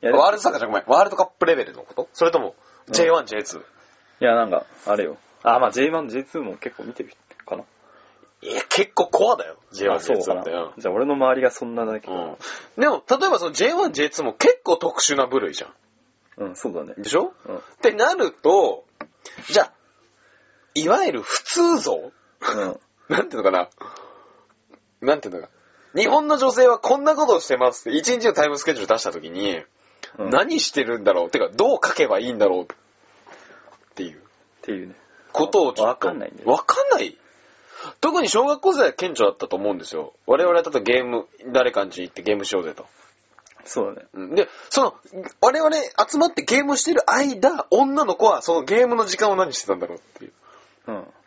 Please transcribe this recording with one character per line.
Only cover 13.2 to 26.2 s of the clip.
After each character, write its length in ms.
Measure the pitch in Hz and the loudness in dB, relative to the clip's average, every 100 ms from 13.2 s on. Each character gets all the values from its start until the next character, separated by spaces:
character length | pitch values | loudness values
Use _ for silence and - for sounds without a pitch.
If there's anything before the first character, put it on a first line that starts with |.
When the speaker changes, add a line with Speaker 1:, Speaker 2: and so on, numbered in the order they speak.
| 381 | 2
Speaker 2:
え 20 | |
ば 100 | 254 | 2
そ 60 | 170 | -2
の 60 | |
ジ 140 | 143 214 | 0 0
ェ 40 | |
イ 40 | |
ワ 140 | 339 392 | 2 -2
ン、 60 | |
ジ 100 | 156 | 0
ェ 40 | 151 | -2
イ 20 | |
ツ 120 | - | -2
ー 40 | 139 | -6
も 80 | |
結 260 | - - 494 | 2 4 4
構 120 | - 170 | 2 0
特 260 | 170 - | 0 0
殊 140 | - 143 | 0 2
な 120 | 131 | 2
部 120 | 131 | 0
類 140 | 98 | -2
じ 100 | 76 | -8
ゃ 40 | - | -14
ん。 60 | _ _ _ _ _ _ - | _ _ _ _ _ _ -12
Speaker 1:
う 120 | 101 | -12
ん、 40 | 87 | -8
そ 140 | 120 | -10
う 40 | |
だ 100 | 87 | -8
ね。 120 | - - | -10 -12
Speaker 2:
で 100 | 101 | -2
し 80 | 160 | -2
ょ？ 180 | 359 - - | -2 -8 -14
Speaker 1:
う 60 | |
ん。 40 | - | -14
Speaker 2:
っ 40 | - _ | -14 _
て 100 | - | 0
な 200 | 208 247 | 2 0
る 180 | 370 208 | 2 -2
と、 520 | - 143 190 151 - - _ - _ - - - | 0 4 4 4 0 -10 _ -20 _ -20 -20 0
じ 80 | 208 | 2
ゃ 60 | |
あ、 100 | 160 _ _ _ _ _ _ _ _ _ _ - | 2 _ _ _ _ _ _ _ _ _ _ -4
い 140 | 160 | 0
わ 160 | 233 359 | 2 2
ゆ 80 | |
る 80 | 117 | -4
普 220 | 101 - | -6 -8
通 360 | - - 339 320 | -4 0 2 2
像？ 140 | - 90 | 0 -6
Speaker 1:
う 680 | - _ _ _ - 113 95 | -8 _ _ _ -6 -4 -4
ん。 140 | - _ _ _ | -8 _ _ _
Speaker 2:
<laughs> 0 | |
な 160 | 151 | -4
ん 60 | - | -2
て 60 | 120 | 0
い 20 | |
う 40 | |
の 0 | |
か 80 | 98 | 0
な。 180 | 92 90 _ - - - - _ _ _ _ _ _ _ _ | 0 -2 _ -20 -20 -20 -20 _ _ _ _ _ _ _ _
な 140 | 123 147 | -2 -2
ん 60 | |
て 60 | 107 | -2
い 40 | |
う 40 | 90 | -14
の 60 | |
か。 80 | - _ _ _ _ - | -16 _ _ _ _ -2
日 120 | 214 | 2
本 200 | 294 | 2